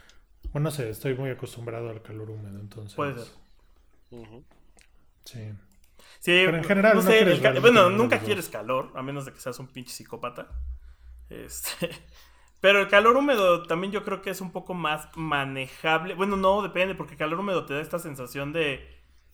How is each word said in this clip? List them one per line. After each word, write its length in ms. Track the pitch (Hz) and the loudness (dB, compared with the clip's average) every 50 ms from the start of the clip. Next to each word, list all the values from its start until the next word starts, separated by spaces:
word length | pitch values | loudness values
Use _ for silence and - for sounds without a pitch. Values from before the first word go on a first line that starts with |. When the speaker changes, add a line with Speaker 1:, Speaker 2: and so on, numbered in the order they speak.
| _ _ _ - _ _ _ _ - - | _ _ _ -20 _ _ _ _ -14 -10
Speaker 1:
Bueno, 140 | - 143 147 | -6 -4 -4
no 60 | 156 147 | -4 -4
sé, 180 | 143 127 110 | -4 -6 -8
estoy 240 | 104 - - 139 131 | -8 -6 -6 -4 -4
muy 160 | 127 135 135 | -4 -4 -6
acostumbrado 580 | 127 - 117 110 - 113 117 117 117 117 117 117 | -8 -8 -10 -14 -14 -12 -12 -10 -10 -10 -10 -10
al 120 | 110 110 - | -12 -14 -16
calor 280 | - 110 110 110 107 | -16 -14 -14 -14 -12
húmedo, 280 | 107 107 104 101 98 101 | -14 -14 -14 -14 -14 -14
entonces. 380 | 104 104 - 110 107 104 - | -14 -16 -16 -16 -16 -12 -8
Speaker 2:
Puede 180 | - 147 143 131 | -6 -6 -6 -6
ser. 180 | 120 113 - - - - _ - _ _ _ _ _ _ _ _ _ _ _ | -10 -14 -16 -20 -20 -20 _ -20 _ _ _ _ _ _ _ _ _ _ _
Speaker 3:
Ujú. 340 | 120 117 113 107 113 120 - _ _ _ _ _ _ - _ _ _ _ _ _ _ _ _ | -20 -20 -20 -20 -20 -20 -20 _ _ _ _ _ _ -20 _ _ _ _ _ _ _ _ _
Speaker 1:
Sí. 300 | - - 117 107 107 104 101 - _ _ _ _ _ _ - - - - - | -20 -16 -14 -14 -14 -14 -16 -20 _ _ _ _ _ _ -20 -20 -20 -20 -8
Speaker 2:
Sí, 240 | - 175 175 180 185 | 0 2 4 6 6
Speaker 1:
Pero 100 | 180 160 | 4 2
en 80 | 165 151 | 0 0
general 320 | - 202 196 196 220 214 | 2 2 4 6 6 6
Speaker 2:
no 60 | 220 185 | 6 6
Speaker 1:
no 60 | 190 | 6
Speaker 2:
sé, 100 | 220 220 | 6 6
Speaker 1:
quieres 160 | 208 180 175 | 6 6 4
Speaker 2:
el 60 | 170 - | 4 4
ca-, 80 | 214 - | 2 2
Speaker 1:
realmente 80 | 180 | 6
Speaker 2:
bueno, 200 | 175 233 240 220 185 | 6 8 8 8 8
Speaker 1:
ninguno 140 | 180 190 | 6 6
de 60 | 214 240 | 2 2
Speaker 2:
nunca 140 | 240 254 | 2 2
Speaker 1:
los 80 | - - | 0 0
Speaker 2:
quieres 220 | 208 202 180 165 | -2 -4 -4 -4
Speaker 1:
dos. 60 | - - | -8 -10
Speaker 2:
calor, 380 | 110 104 113 131 131 - - - | -10 -6 -4 -4 -4 -4 -6 -10
a 60 | - 131 | -10 -10
menos 220 | 135 143 143 135 | -8 -8 -8 -10
de 80 | 135 - | -12 -14
que 60 | - | -12
seas 220 | - 131 120 - | -10 -10 -10 -10
un 80 | 135 127 | -14 -16
pinche 240 | _ 131 123 - - | _ -18 -16 -16 -16
psicópata. 560 | - 117 - - 107 - 120 117 - - - - - - - - - - - - _ - - - - - - | -16 -14 -14 -12 -10 -10 -10 -10 -12 -14 -12 -10 -10 -8 -8 -10 -12 -14 -20 -20 _ -20 -20 -20 -20 -20 -18
Este, 600 | - 117 117 120 - - - - - - 175 - | -16 -16 -16 -14 -14 -10 -10 -10 -8 -8 -8 -10
<laughs> 100 | 151 - - - - - - _ _ _ _ _ _ _ | -10 -14 -20 -20 -20 -20 -20 _ _ _ _ _ _ _
pero 200 | - 190 202 202 | 4 6 6 6
el 80 | 196 196 | 4 6
calor 280 | 202 202 214 233 240 | 6 6 8 8 6
húmedo 460 | 269 285 285 262 226 190 180 175 170 170 | 6 4 4 2 4 4 4 4 2 0
también 280 | - 165 170 190 202 202 | -2 -2 -2 -2 -4 -6
yo 100 | 202 - | -6 -6
creo 200 | 202 190 185 190 | -6 -8 -6 -6
que 80 | 196 | -8
es 100 | 185 - | -8 -6
un 100 | 190 175 | -10 -10
poco 240 | - 185 175 - 185 | -10 -12 -10 -10 -8
más 340 | 175 165 151 156 151 - - - | -6 -4 -4 -4 -4 -8 -12 -12
manejable. 1000 | 165 160 156 151 143 139 135 135 135 131 131 - - - 160 160 160 165 190 185 | -10 -6 -2 -2 -2 -2 -4 -6 -8 -10 -10 -12 -4 0 2 2 2 0 -4 -4
Bueno, 220 | 165 196 202 202 | -2 -2 0 0
no, 260 | 190 190 190 196 208 202 | 2 4 4 4 2 0
depende, 320 | 185 - 175 185 196 185 | -2 -2 -2 -2 -2 -2
porque 160 | - 156 - 151 | -6 -10 -12 -8
el 60 | - | -6
calor 200 | 156 156 165 175 | -4 -4 -4 -4
húmedo 260 | 196 202 185 160 139 | -4 -2 -2 -4 -4
te 80 | - 135 | -4 -6
da 60 | 143 | -6
esta 180 | 156 - - 175 | -6 -6 -8 -8
sensación 520 | 170 165 139 123 127 120 - 139 143 143 151 | -8 -10 -12 -12 -14 -10 -8 -8 -8 -6 -4
de... 360 | 165 160 143 131 123 - - - - _ _ _ - _ _ | -2 -2 -2 -4 -6 -10 -18 -20 -20 _ _ _ -20 _ _